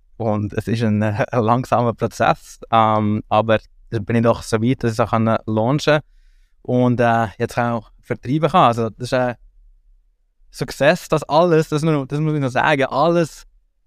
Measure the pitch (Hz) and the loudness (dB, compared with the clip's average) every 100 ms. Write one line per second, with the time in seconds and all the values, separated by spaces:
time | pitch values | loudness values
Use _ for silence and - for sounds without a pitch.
0 | _ _ 117 104 101 - - 113 113 104 | _ _ -4 -2 -4 -6 -4 -2 0 0
1 | 107 107 139 127 110 120 131 113 120 107 | 0 -2 -2 0 0 0 0 0 0 -2
2 | 117 - 143 165 - - - 113 110 107 | -6 -2 0 0 -6 -20 -2 2 4 2
3 | 107 107 - 107 110 107 - _ - 113 | 0 -2 0 0 2 0 -2 _ -10 -8
4 | 101 117 117 113 - 110 113 131 120 113 | -2 0 2 0 -2 -2 0 0 -2 -2
5 | 113 117 113 110 - 110 113 147 - 151 | -2 0 0 -2 -2 -2 0 0 2 0
6 | - _ _ _ _ _ - 123 123 117 | -2 _ _ _ _ _ -4 0 2 2
7 | 120 113 113 - 117 - 120 117 - _ | 2 2 -2 -4 -6 -2 -2 -4 -10 _
8 | _ 123 117 151 151 185 135 117 113 - | _ -10 -4 -2 0 4 4 2 -4 -6
9 | 123 127 123 120 - _ - _ _ _ | -4 -2 -2 -6 -16 _ -20 _ _ _
10 | _ _ _ _ _ - 139 - 139 175 | _ _ _ _ _ -10 -10 0 2 2
11 | - 156 - 151 180 160 156 151 160 151 | 0 -4 0 2 4 2 2 -2 0 0
12 | 135 147 156 151 135 120 131 147 131 127 | -2 -4 -2 -2 -2 0 0 0 0 0
13 | 160 170 165 - - _ _ _ | 2 2 0 -6 -20 _ _ _